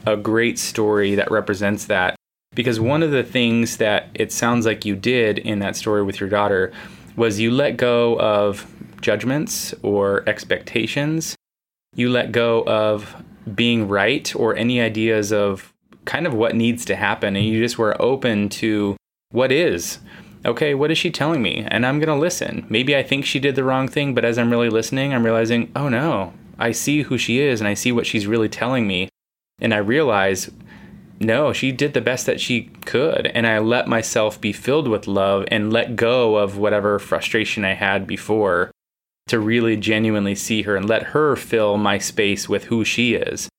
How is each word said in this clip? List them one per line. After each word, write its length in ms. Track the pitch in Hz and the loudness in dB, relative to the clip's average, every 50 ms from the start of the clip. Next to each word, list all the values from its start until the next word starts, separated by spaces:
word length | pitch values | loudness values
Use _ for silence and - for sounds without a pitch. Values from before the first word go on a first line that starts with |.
| - | -2
a 100 | 110 107 | 0 0
great 420 | 104 104 113 110 113 117 117 - - | 0 0 0 2 2 2 2 0 -2
story 560 | - - - - 107 104 107 104 101 98 101 | -6 -6 -2 0 2 2 2 2 2 2 2
that 140 | 101 - - | 2 2 2
represents 560 | - 110 98 - 104 95 104 101 104 101 - | 2 0 0 0 -2 0 0 0 -2 -2 -2
that. 280 | - 104 95 92 92 - - _ _ _ _ _ _ - | -2 0 0 0 0 -2 -4 _ _ _ _ _ _ -4
Because 240 | - 117 127 120 110 | -2 0 0 0 0
one 220 | 113 120 143 156 165 | 0 0 2 2 2
of 80 | 156 | 2
the 140 | 143 131 113 | 2 0 0
things 520 | - - 127 120 117 113 117 117 110 - - | 0 0 0 2 2 2 2 2 0 0 0
that 300 | 113 107 104 92 - - - | 0 2 2 0 -2 -4 -4
it 180 | - 110 101 - | -4 -4 -2 -2
sounds 320 | - - 120 120 120 110 | -2 0 2 2 2 2
like 200 | 110 107 107 - | 0 -2 -2 -2
you 100 | 107 101 | -4 -4
did 440 | 98 101 120 127 123 113 107 104 - | -2 -2 0 2 2 2 2 0 -2
in 200 | - 113 107 101 | -2 -4 -4 -2
that 180 | 101 95 95 | -2 -4 -4
story 260 | - - 110 107 104 101 | -4 -2 0 0 2 0
with 180 | 98 95 - | 0 -2 -4
your 80 | 101 95 | -4 -2
daughter 440 | 104 104 104 101 101 92 95 92 - - - - - - - - - | 0 2 2 2 2 2 0 -2 -4 -8 -18 -18 -20 -20 -20 -10 -2
was 240 | - 117 113 101 101 | 0 0 0 2 0
you 100 | 113 113 | 0 0
let 260 | 120 135 143 127 120 | 2 2 2 0 0
go 420 | 117 127 123 120 120 120 117 117 - | 0 0 2 2 2 2 2 2 2
of 480 | - 110 104 104 101 104 98 98 - - - - - - - - | 2 2 4 4 2 0 0 -4 -8 -16 -18 -20 -20 -20 -16 -4
judgments 720 | - - 104 101 110 123 135 147 - - - - - - - - - | -2 0 0 0 0 -2 -2 -2 -2 -4 -6 -6 -8 -8 -10 -6 -2
or 400 | 104 101 101 101 98 98 98 - - | 0 0 2 2 2 0 0 0 -2
expectations. 1080 | 104 - - - 92 92 - - - 117 113 113 - 143 143 151 156 160 160 - - - _ _ _ _ _ _ _ _ _ _ - | -4 -4 -4 -4 -4 -4 -4 -4 -2 -2 -2 -2 -2 -2 -2 -2 -2 -2 -4 -6 -10 -12 _ _ _ _ _ _ _ _ _ _ -4
You 160 | - 120 123 | -2 0 2
let 220 | 123 123 - - 113 | 2 0 0 0 0
go 300 | 120 117 117 117 117 110 | 2 2 2 2 2 2
of 500 | - 110 107 107 107 107 104 107 - - - - - - - - - 104 | 2 2 2 2 2 0 -2 -4 -8 -16 -20 -20 -20 -20 -16 -14 -6 -2
being 340 | 98 117 120 117 117 110 98 | 0 2 2 2 2 2 2
right 460 | 101 98 98 110 135 - - - - | 2 2 2 2 0 0 -2 -4 -4
or 220 | - 117 110 - | -2 0 0 0
any 240 | - 113 120 127 120 | 0 0 0 0 0
ideas 520 | 117 113 104 110 110 113 110 107 104 98 107 | 0 0 0 0 0 2 2 0 0 0 0
of 400 | 104 101 101 98 95 - - _ _ _ _ - - - | 0 0 0 -2 -4 -8 -16 _ _ _ _ -20 -16 -8
kind 220 | - - 131 165 | -6 -4 -2 -2
of 80 | 180 131 | -2 0
what 200 | 107 113 113 - | 0 0 2 2
needs 300 | 117 113 117 117 117 - | 2 2 0 0 -2 -2
to 120 | - 98 | -4 -2
happen. 400 | 92 104 98 107 - - 104 98 | 0 0 -2 0 0 -2 -2 0
And 80 | 98 104 | 0 0
you 180 | 110 110 110 117 | 0 2 0 0
just 160 | 120 - - | 0 0 0
were 220 | 113 107 - - | 0 0 0 2
open 480 | - 120 135 135 131 123 110 104 101 101 | 2 0 0 0 0 0 0 0 0 -2
to 460 | - - - 110 107 104 104 101 101 98 _ _ _ _ _ _ | -2 -2 -2 0 0 0 0 0 -2 -4 _ _ _ _ _ _
what 220 | - 117 131 131 127 | 0 0 2 2 2
is. 460 | 151 175 151 98 85 85 - - - - - - - - - - - - | 2 2 2 0 -2 -4 -8 -10 -12 -16 -20 -20 -20 -20 -20 -16 -6 -4
"Okay, 280 | - 117 - 156 147 143 | -4 -2 0 0 0 0
what 160 | 135 147 151 | 2 0 0
is 80 | 165 156 | 0 0
she 120 | - 175 | -2 -2
telling 320 | 160 - 143 151 165 147 113 | -2 -2 -2 0 0 0 0
me?" 240 | 170 - - - - | 0 -2 -4 -4 -2
And 160 | - 110 123 | -2 0 0
I'm 140 | 127 139 151 | 0 0 0
gonna 200 | 151 156 151 139 | 0 0 0 0
listen. 460 | 151 180 - - - - - - - - | 0 0 -2 -4 -6 -6 -6 -8 -6 -2
Maybe 260 | 107 110 127 139 143 | -2 0 2 2 2
I 60 | 139 131 | 0 0
think 220 | - 139 139 139 | 0 -2 -2 -2
she 160 | - - 143 | -2 -2 0
did 160 | 131 143 131 | 0 0 0
the 80 | 135 131 | 0 0
wrong 240 | 131 131 131 135 127 | 0 0 0 0 -2
thing, 260 | - 151 143 139 127 | -2 -2 -2 0 0
but 100 | 117 113 | 0 0
as 140 | 117 117 120 | 2 2 2
I'm 120 | 120 117 | 2 2
really 200 | 120 117 120 117 | 2 2 2 2
listening, 420 | 107 113 110 - - 135 135 139 139 | 2 0 0 -2 -2 -2 -2 0 0
I'm 120 | 123 117 | 0 2
realizing, 460 | 113 113 113 117 113 120 117 117 - - | 2 2 2 2 2 2 0 -2 -2 -4
"Oh 120 | 131 143 143 | -4 -2 0
no, 440 | 120 117 147 170 139 101 95 87 - - - - - - | 0 0 0 0 0 -2 -4 -6 -10 -16 -20 -18 -6 -4
I 140 | - 117 110 | -2 -2 -2
see 300 | - - 143 143 151 135 | -2 -2 0 0 0 0
who 160 | - 131 113 | 0 -2 -2
she 220 | - - 117 127 | 0 0 0 2
is 200 | 143 143 127 110 | 2 2 0 0
and 80 | 110 101 | 0 -2
I 60 | 104 | -2
see 180 | 98 - 127 120 | 0 0 0 0
what 140 | 117 110 | 0 0
she's 200 | - - 113 101 | 0 -2 -2 -2
really 220 | 101 113 117 110 107 | 0 0 0 0 0
telling 380 | - - 110 120 131 127 113 | -2 -2 -2 -2 0 0 0
me." 220 | 101 95 90 95 95 - _ _ _ _ _ _ _ _ - | 0 0 -2 -4 -4 -8 _ _ _ _ _ _ _ _ -4
And 140 | - 117 110 | -2 0 0
I 60 | 107 | 2
realize, 720 | 104 101 120 147 160 131 107 101 95 98 98 95 - - - - - - - - - - - - - - - - | 2 2 2 2 2 2 2 2 2 2 0 0 -4 -8 -12 -18 -20 -20 -20 -20 -20 -20 -20 -20 -20 -20 -10 -4
no, 360 | 107 110 113 131 151 135 104 | -2 0 2 2 2 0 0
she 180 | - - 131 131 | 0 -2 -2 0
did 220 | 123 143 147 139 | 0 -2 0 0
the 80 | 127 120 | 0 0
best 240 | 123 123 123 - | 0 -2 0 0
that 160 | - - - - | -2 -2 -2 -2
she 280 | - 127 117 - - - - - | -2 -2 -2 -2 -6 -12 -16 -8
could. 440 | - - 117 139 160 - - - - | -2 0 0 2 2 2 0 0 0
And 180 | - 120 117 | 0 0 2
I 120 | 113 110 107 | 2 2 2
let 300 | 107 110 120 123 - - | 2 2 2 2 2 0
myself 500 | 120 113 107 - - 120 107 107 101 - | 0 0 0 0 0 0 0 0 -2 -2
be 140 | - 104 101 | -4 -4 -4
filled 340 | - - - 135 156 151 | -4 -2 0 0 0 2
with 200 | 127 107 98 - | 0 0 -2 -2
love 400 | - 98 98 98 98 98 98 98 - | -2 0 0 2 2 2 0 0 0
and 220 | - 110 104 107 110 | 0 0 2 2 0
let 240 | 117 117 - 117 | 0 0 0 -2
go 400 | 104 117 117 123 127 123 113 107 | 0 0 2 2 2 2 4 4
of 220 | 104 104 98 98 101 | 2 2 0 0 0
whatever 400 | 104 104 104 104 98 104 104 98 | 0 2 2 2 2 2 0 0
frustration 640 | - - - - - - - 113 107 - - 110 104 | -2 -2 -4 -2 -2 0 -2 0 0 -2 -2 -2 0
I 80 | 95 95 | -2 0
had 340 | 95 104 98 98 98 95 | 0 0 0 0 0 -2
before 640 | 92 95 - - - 107 110 104 98 87 87 92 - - _ _ _ _ _ _ _ _ _ _ - | -4 -6 -6 -4 -2 0 2 2 2 2 2 0 -2 -6 _ _ _ _ _ _ _ _ _ _ -2
to 120 | - 117 | -2 0
really 380 | 107 107 117 120 113 113 110 104 | 2 2 2 2 2 2 0 0
genuinely 560 | 101 110 110 107 113 110 107 104 101 98 101 | 0 0 2 2 2 2 2 2 0 0 -2
see 280 | - - - 117 107 95 | -4 -4 -2 -2 -2 0
her 140 | 104 104 | 0 0
and 100 | 95 95 | 0 0
let 180 | 104 113 107 - | 0 0 0 0
her 320 | - - 147 156 151 131 | -2 0 0 2 2 0
fill 420 | - - - - 113 107 104 101 104 | 0 -2 -2 0 2 2 2 2 2
my 180 | 104 101 101 | 2 2 0
space 540 | 98 - - - - 107 101 101 98 - - | 0 -2 -4 -2 0 0 0 0 -2 -2 -2
with 140 | 104 98 - | -2 -4 -2
who 200 | - 117 117 107 | -2 -2 0 0
she 300 | - - - 120 123 110 | 0 0 0 0 0 0
is. 340 | 87 - - - - - - - | 0 -2 -4 -6 -6 -8 -12 -14